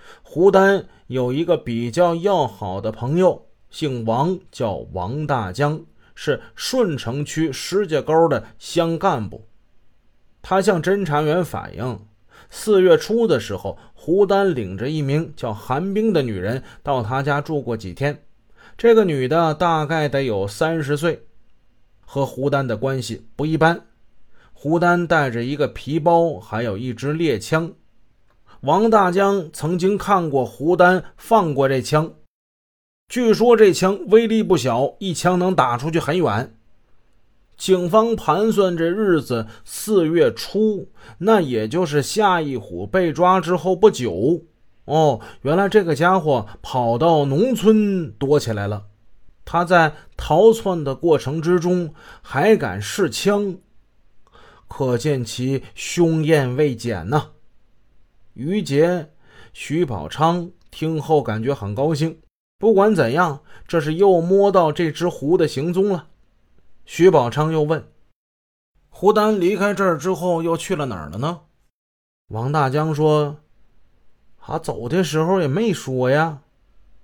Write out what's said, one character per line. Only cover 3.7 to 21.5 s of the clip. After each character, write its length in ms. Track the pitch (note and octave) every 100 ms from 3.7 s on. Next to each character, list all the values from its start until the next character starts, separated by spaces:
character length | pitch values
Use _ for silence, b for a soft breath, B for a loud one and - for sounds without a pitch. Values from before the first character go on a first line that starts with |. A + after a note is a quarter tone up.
姓 340 | - D3+ B2+
王， 340 | A2+ A#2 D#3+ F3+ -
叫 240 | - A#2 E2 A#1
王 340 | F#2 F2+ C#3+ D3+
大 260 | C3 F#2+
江， 320 | G2+ D3 D#3 - b b
是 260 | - - C3 B
顺 420 | - - C4 G#3+ C#3
城 280 | - C#3
区 280 | D3 D#3 D#3+
石 340 | B2+ - F#3+ G3
家 160 | D3+
沟 260 | B2 D#3+ E3
的 160 | B2 G#2+ -
乡 400 | - E3+ E3 E3
干 300 | F#3+ C#3+ G#2+
部。 200 | - - - _ _ - _ _ _ _ _
他 200 | - F#3+
向 220 | G3 F3+
侦 220 | E3 G3+
查 180 | F3 D3
员 220 | D3+ E3+
反 320 | E3+ - - -
映， 220 | B2+ G#2+ G#2 _ _ b b
四 320 | - - G3+
月 140 | F#3 D#3
初 300 | - A3+ A3+
的 120 | C3
时 180 | G#2 G2
候， 220 | G2 F2 b
胡 320 | - - F#3+ G3
丹 280 | G3 G3
领 220 | C3 F#2+ F#2+
着 120 | B2+
一 120 | D#3
名 320 | C#3 D3 E3 -
叫 180 | B2
韩 400 | G#2 - C3+ F#3+
冰 180 | G3 A3+
的 100 | E3
女 120 | B2+
人 280 | G2 F#2 C3 B B
到 200 | - C3+
他 200 | G#2+ C3
家 180 | C#3 C#3+
住 220 | D3 D3+
过 140 | B2 A2
几 180 | G2
天。 300 | E2+ C#3+ C#3+ - _ _ b b -
这 180 | A#3
个 100 | A3
女 240 | G3 C#3+ B2+
的 260 | D#3+ E3
大 320 | D3+ F3 D#3+ D3
概 220 | D#3+ D3
得 160 | C#3
有 240 | C3+ G2+ G2+
三 340 | - D#3+ E3
十 140 | C#3 C#3+
岁， 300 | E3 - - - -